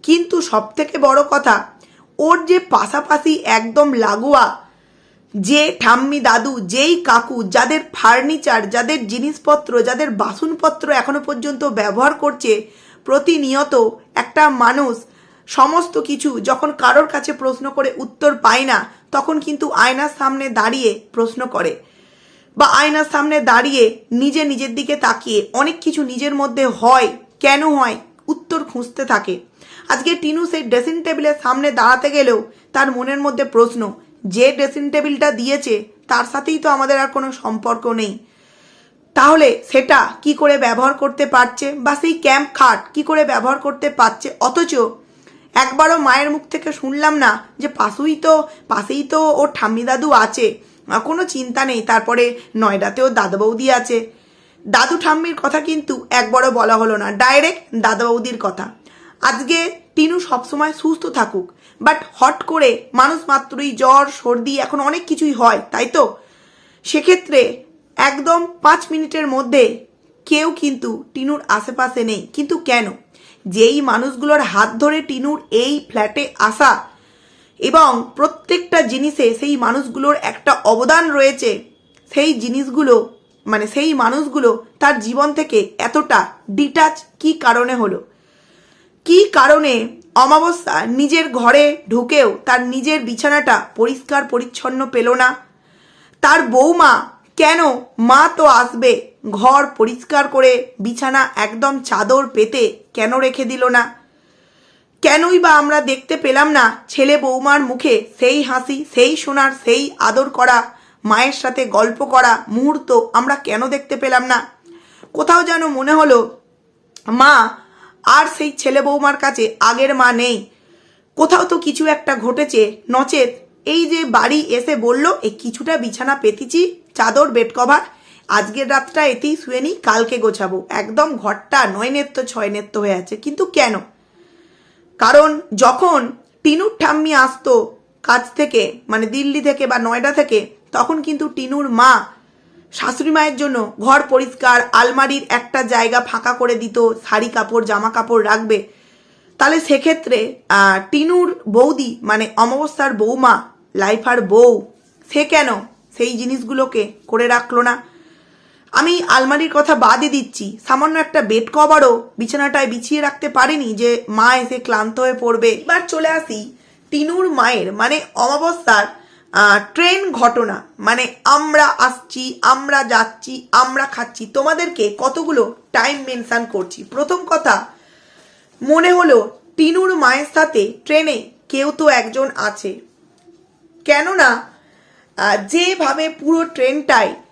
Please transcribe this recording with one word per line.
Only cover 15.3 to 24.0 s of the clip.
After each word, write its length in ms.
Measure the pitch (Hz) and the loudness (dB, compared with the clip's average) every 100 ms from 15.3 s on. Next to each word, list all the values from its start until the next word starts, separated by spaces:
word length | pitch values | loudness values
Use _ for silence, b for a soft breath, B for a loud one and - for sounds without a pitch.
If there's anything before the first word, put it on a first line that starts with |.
| b b | b b
সমস্ত 500 | - 269 330 349 302 | 2 2 2 0 -4
কিছু 420 | - 285 294 240 | -4 -4 -4 -4
যখন 320 | 208 262 302 | -4 -2 -4
কারোর 360 | 294 254 277 311 | 0 2 4 2
কাছে 260 | 285 277 | -4 -6
প্রশ্ন 360 | 269 262 254 277 | -6 -6 -6 -8
করে 240 | 277 269 - | -4 -4 -6
উত্তর 380 | 262 - 294 254 | -14 0 0 2
পায় 300 | 220 240 269 | 0 0 0
না, 200 | 220 - b b | -2 -2 b b
তখন 280 | 277 269 311 | -4 -2 -4
কিন্তু 300 | 302 294 302 | -4 -6 -4
আয়নার 400 | - 233 254 294 294 | 2 2 2 -4 -4
সামনে 320 | 269 269 269 | -4 -4 -4
দাঁড়িয়ে 500 | 226 214 269 233 214 _ | -2 -2 0 -2 -4 _
প্রশ্ন 320 | - 226 240 247 | -4 -4 -4 -8
করে, 300 | 240 160 - b b b b b b b - | -4 -4 -6 b b b b b b b 2
বা 80 | - | 4
আয়নার 400 | 254 302 302 302 | 4 2 0 -2
সামনে 280 | 294 294 302 | -2 0 0
দাঁড়িয়ে 680 | 254 233 285 277 226 226 | 4 2 2 2 2 2